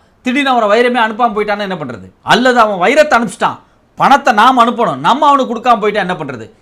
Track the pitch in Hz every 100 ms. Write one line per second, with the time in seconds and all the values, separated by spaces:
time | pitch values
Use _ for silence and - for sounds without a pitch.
0 | _ _ 247 262 277 247 214 220 247 247
1 | 220 214 240 208 208 208 202 160 135 110
2 | 92 _ - 190 254 247 214 190 185 294
3 | 302 240 233 - 180 117 _ _ _ -
4 | 175 269 269 214 233 254 226 220 208 135
5 | 160 254 302 277 226 226 247 226 208 208
6 | 180 170 143 127 113 _